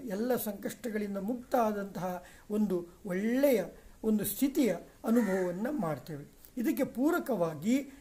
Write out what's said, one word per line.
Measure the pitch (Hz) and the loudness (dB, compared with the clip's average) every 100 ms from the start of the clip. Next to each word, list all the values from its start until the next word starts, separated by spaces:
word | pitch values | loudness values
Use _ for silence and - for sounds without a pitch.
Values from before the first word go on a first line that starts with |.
ಎಲ್ಲ | 254 196 247 233 | -6 -4 0 0
ಸಂಕಷ್ಟಗಳಿಂದ | 220 196 - - 233 208 202 196 | -2 -6 -8 -8 -6 -4 -4 -4
ಮುಕ್ತ | 196 247 - | -4 -6 -2
ಆದಂತಹ | 254 220 202 196 185 185 180 - - - | 2 2 0 -6 -6 -6 -6 -10 -20 -4
ಒಂದು | 208 202 175 - - 202 | 0 2 0 -4 -12 -4
ಒಳ್ಳೆಯ | 185 220 254 285 214 175 - - - | -2 0 4 4 4 0 -10 -20 -4
ಒಂದು | 220 214 | 0 2
ಸ್ಥಿತಿಯ | 160 - 277 311 226 170 - - | 0 0 0 4 2 2 -6 -8
ಅನುಭವವನ್ನು | 226 240 202 190 180 180 247 | 2 4 4 2 0 -2 -2
ಮಾಡ್ತೇವೆ. | 294 165 135 165 143 147 - - 247 | -2 -2 -4 -8 -12 -14 -20 -14 -4
ಇದಕ್ಕೆ | 247 277 | -2 0
ಪೂರಕವಾಗಿ | 254 226 294 349 339 202 165 147 196 269 269 - | -2 2 2 2 0 0 0 0 2 2 0 -14